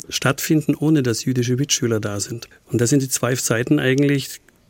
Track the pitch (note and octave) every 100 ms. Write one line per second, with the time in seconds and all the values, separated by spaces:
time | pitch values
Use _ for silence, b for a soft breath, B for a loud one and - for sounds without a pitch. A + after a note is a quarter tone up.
0 | - - C3 C3+ - D#3 D3 C#3+ D3+ D#3
1 | B2 A2 - B2+ A#2+ B2 D3 - A#2+ A2
2 | G#2 G2+ - A#2 - b - A2+ A#2 C#3+
3 | C3+ - A#2+ C3 - A2+ B2+ D3 C3 C3
4 | C#3+ C#3 - - _ _ _